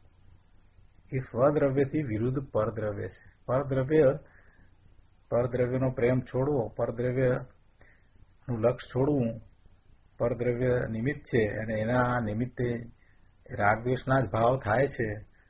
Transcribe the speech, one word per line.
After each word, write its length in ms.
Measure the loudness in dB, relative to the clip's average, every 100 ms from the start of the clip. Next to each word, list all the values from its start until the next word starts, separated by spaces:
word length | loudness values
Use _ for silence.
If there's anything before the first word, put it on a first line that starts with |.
| -20 _ -20 -20 _ -20 -20 -20 -20 -20 -8
એ 80 | -8
સ્વદ્રવ્યથી 840 | -6 2 4 4 2 2 0 0
વિરુદ્ધ 480 | -2 -2 -2 -2 -2
પરદ્રવ્ય 560 | -2 -2 -2 -4 -4 -8
છે. 280 | -12 -20 _ -4
પરદ્રવ્ય, 720 | -2 0 -2 2 4 4 4 -6 -20 -20 -20 -20 _ -20 -20 -20 _ -4
પરદ્રવ્યનો 600 | -2 0 0 0 0 -2
પ્રેમ 280 | 2 2 2
છોડવો, 480 | 0 -2 0 0 -2
પરદ્રવ્યનું 1900 | -2 -4 -2 -2 2 2 0 -4 -20 _ _ -20 -20 _ -20 -20 -18 -8 0
લક્ષ 280 | 0 0 -4
છોડવું, 540 | -2 2 2 0 -4 -14 _ -20 -20 _ -20 _ -4
પરદ્રવ્ય 720 | -2 0 -2 0 0 0 -2
નિમિત્ત 320 | -2 -2 -4
છે 260 | 0 2 2
અને 260 | 0 -4
એના 460 | -2 0 2 2 0
નિમિત્તે 480 | -2 -2 -4 -4 -4 -4 -8 -18 _ -20 -20 _ -12
રાગદ્વેષના 720 | 0 2 2 0 -2 2 0
જ 80 | 2
ભાવ 280 | 2 2 2
થાય 300 | 0 0 0
છે, 200 | -2 -4 -6 -12 -20